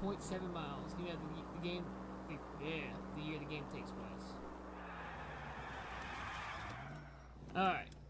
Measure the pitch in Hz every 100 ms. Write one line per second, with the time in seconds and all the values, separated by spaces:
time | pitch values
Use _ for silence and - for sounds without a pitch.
0 | 190 196 - 185 185 170 147 139 - -
1 | 175 165 151 165 - - 170 180 175 -
2 | - - - 147 - - 147 160 143 -
3 | - 151 151 156 147 151 143 - - -
4 | - - - - - - - - - 170
5 | 170 156 151 147 143 147 - - - -
6 | - - - - - - 101 123 135 151
7 | - - - - - 180 190 151 - -